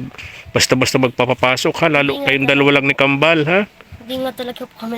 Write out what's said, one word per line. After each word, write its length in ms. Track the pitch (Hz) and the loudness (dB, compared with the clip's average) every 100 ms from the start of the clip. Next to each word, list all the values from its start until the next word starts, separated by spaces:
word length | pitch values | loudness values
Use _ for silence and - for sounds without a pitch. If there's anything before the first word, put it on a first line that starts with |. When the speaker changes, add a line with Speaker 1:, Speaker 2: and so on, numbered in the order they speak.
| 127 - - - - | -6 -14 -18 -20 -6
Speaker 1:
basta-basta 420 | 113 - 127 127 135 | -2 0 0 2 0
magpapapasok, 800 | 127 - 123 127 127 127 170 - | 0 0 -2 0 0 2 -2 0
ha? 120 | 165 | 0
Lalo 240 | 147 139 | 2 0
Speaker 2:
Hindi 20 | 139 | -2
nga 100 | 139 | -2
Speaker 1:
kayong 160 | 135 135 | 0 2
Speaker 2:
talaga. 80 | |
Speaker 1:
dalawa 160 | 139 139 | 2 4
lang 140 | 143 135 | 4 2
ni 80 | |
Kambal, 460 | 139 139 139 151 165 | 2 2 2 2 2
ha? 160 | 147 180 208 - - - | 2 0 -2 -8 -20 -18
Speaker 2:
Hindi 160 | 226 262 | -10 -8
nga 120 | 262 | -6
talaga 300 | - 247 240 | -8 -12 -12
po 120 | 247 - | -16 -14
kami 160 | 226 | -10